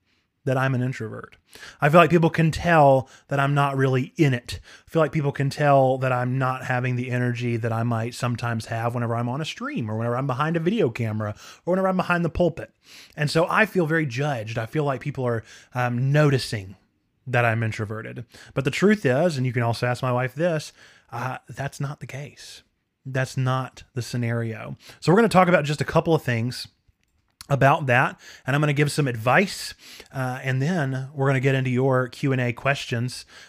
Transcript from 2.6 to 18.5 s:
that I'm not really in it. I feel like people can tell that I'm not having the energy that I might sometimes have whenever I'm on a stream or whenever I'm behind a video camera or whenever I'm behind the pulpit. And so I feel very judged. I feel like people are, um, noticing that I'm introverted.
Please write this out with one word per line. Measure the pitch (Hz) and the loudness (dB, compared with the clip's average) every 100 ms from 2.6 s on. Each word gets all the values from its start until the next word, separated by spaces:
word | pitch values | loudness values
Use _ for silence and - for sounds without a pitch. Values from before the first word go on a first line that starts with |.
| 175 160 139 131 - - - | 4 6 8 6 2 -10 -6
that | 139 | -2
I'm | 139 | 0
not | 143 143 135 | 2 0 2
really | 135 131 - - | 2 2 0 2
in | 147 | 2
it. | 123 - - - - _ | 2 -4 -12 -14 -20 _
I | |
feel | 160 | 0
like | 147 | 0
people | 160 143 | 0 -2
can | - 139 | -2 -4
tell | - 147 139 131 131 | 0 4 6 4 2
that | 131 | 0
I'm | 123 123 131 | 0 -2 -2
not | 127 127 131 | -2 -2 -4
having | 123 127 123 | -2 -2 -2
the | 127 | -2
energy | 123 123 120 120 117 | -2 0 -2 -2 -2
that | 113 | -2
I | 113 | -2
might | 120 113 117 | -2 -2 -4
sometimes | - 123 117 120 117 - | -4 -4 -4 -4 -4 -6
have | 117 120 | -4 -4
whenever | 120 117 117 | -2 -2 -2
I'm | 120 | -4
on | 135 | -6
a | 156 | -8
stream | - 262 262 110 | -10 -8 -6 -4
or | 110 | -4
whenever | 117 120 | -2 -2
I'm | 139 | -2
behind | 123 156 170 | -2 -2 -2
a | |
video | 165 226 139 | 0 0 0
camera | - 110 107 107 - - - 165 | -2 -4 -4 -6 -8 -16 -10 -2
or | |
whenever | 185 190 | 0 0
I'm | 185 | 0
behind | - 175 165 | 0 0 0
the | |
pulpit. | - 170 - - _ _ - - - | 0 0 -2 -10 _ _ -20 -14 -4
And | 147 | 0
so | 160 175 | 0 2
I | 180 214 | 2 2
feel | 185 151 | 0 0
very | 165 151 | 0 -2
judged. | 120 147 123 107 113 | -2 -4 -4 -6 -6
I | 110 | -4
feel | 156 | -2
like | 143 127 | -2 -4
people | 143 131 123 | -6 -4 -2
are, | 113 - - - | -4 -6 -18 -10
um, | 123 123 120 135 | -4 -2 0 2
noticing | 147 151 131 - 107 95 - _ _ _ _ 127 | 4 4 4 0 -8 -10 -18 _ _ _ _ -4
that | 123 117 | 0 2
I'm | 113 | 0
introverted. | 113 - 104 110 120 123 - - - | -2 -4 -8 -10 -12 -14 -18 -20 -8